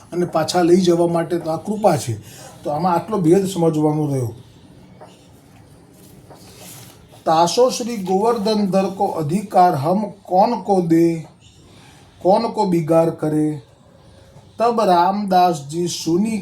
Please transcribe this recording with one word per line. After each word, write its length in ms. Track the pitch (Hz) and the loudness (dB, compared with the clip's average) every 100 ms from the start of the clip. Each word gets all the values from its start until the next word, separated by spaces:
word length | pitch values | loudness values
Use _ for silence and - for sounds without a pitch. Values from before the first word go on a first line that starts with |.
| - | -10
અને 140 | 170 175 | -6 -2
પાછા 360 | 165 156 180 | -2 -2 0
લઈ 200 | 170 180 | 4 4
જવા 260 | 180 170 170 | 4 2 2
માટે 300 | 165 165 170 | 0 -2 -6
તો 120 | 160 | -4
આ 80 | 160 | -8
કૃપા 400 | 208 208 214 147 | -6 -2 0 0
છે. 200 | - 107 - - - - | -2 -8 -12 -20 -20 -14
તો 60 | - | -8
આમાં 240 | 147 180 | -4 0
આટલો 280 | 170 165 208 | -2 -2 -2
ભેદ 240 | 156 190 190 | 2 2 2
સમજવાનો 600 | 175 165 151 151 151 147 | 0 0 2 0 0 -2
રહ્યો. 280 | 135 117 - - - - - - - - - - - - - - - - - - - - - - - - - - - - - - | -4 -6 -10 -20 -20 -20 -20 -20 -20 -20 -20 -20 -20 -20 -20 -20 -20 -20 -20 -20 -20 -20 -20 -20 -20 -20 -20 -20 -20 -20 -10 0
તાસો 440 | 160 170 - 254 | 2 2 4 2
શ્રી 280 | - 233 233 | 2 -6 -8
ગોવર્ધન 680 | 185 190 226 233 202 208 202 | -2 0 0 0 0 0 0
ધર 200 | 190 190 | 0 0
કો 200 | 185 202 | -2 -4
અધિકાર 680 | 165 151 190 202 196 180 156 | -4 -4 -4 0 4 4 2
હમ 300 | 147 190 208 - | 0 -2 -4 -10
કોન 380 | - 180 226 226 | -4 2 2 0
કો 200 | 196 190 | -2 0
દે, 460 | 170 165 170 165 156 - - _ - - - - - - | 2 2 2 0 -10 -20 -20 _ -20 -20 -20 -20 -20 -4
કોન 260 | 175 214 233 | 2 2 2
કો 180 | 214 196 | -2 -2
બિગાર 440 | 170 151 165 165 | 0 2 2 2
કરે, 520 | 160 156 151 151 151 - _ _ - - - - - - - | -2 -4 -2 -2 -4 -12 _ _ -20 -20 -20 -20 -20 -20 -2
તબ 220 | 233 226 | 0 0
રામદાસજી 1080 | 202 175 180 202 202 185 180 160 139 165 175 | 2 4 2 0 0 2 2 0 -6 -6 -6
સુની 540 | - 160 170 220 214 | -6 -2 0 0 -4